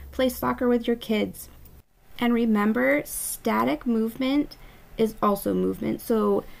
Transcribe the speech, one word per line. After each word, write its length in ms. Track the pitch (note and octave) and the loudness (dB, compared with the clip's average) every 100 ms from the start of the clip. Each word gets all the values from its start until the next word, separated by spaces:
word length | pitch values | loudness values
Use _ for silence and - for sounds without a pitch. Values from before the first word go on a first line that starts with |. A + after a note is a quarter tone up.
| - | -10
play 180 | - B3+ | -2 -2
soccer 380 | B3 B3 B3 B3 | 0 -2 0 2
with 220 | A#3+ A#3 | 2 0
your 80 | A#3 | -2
kids. 520 | - G#3+ G3+ - - - - - _ _ - - | -2 -2 -2 -6 -16 -20 -20 -20 _ _ -18 -2
And 160 | A#3+ | 0
remember, 680 | A#3 A#3 G#3 G#3 A3+ C4 D4 | 2 2 4 2 2 2 2
static 840 | - - - - A3+ G#3+ B3 D4+ B3 | 0 -6 -8 -6 -2 0 0 0 0
movement 680 | A3+ A3+ A3+ C4 C#4+ C#4+ - - - - - | 0 0 -2 0 0 0 -6 -20 -20 -10 -2
is 160 | A3 - | -2 2
also 320 | G#3 G3 G3+ | 0 2 0
movement. 460 | F#3 F#3 F#3+ A3 G#3+ | 0 0 -2 -4 -4
So 440 | - A3+ G#3 G3+ - - | 0 2 2 2 -2 -12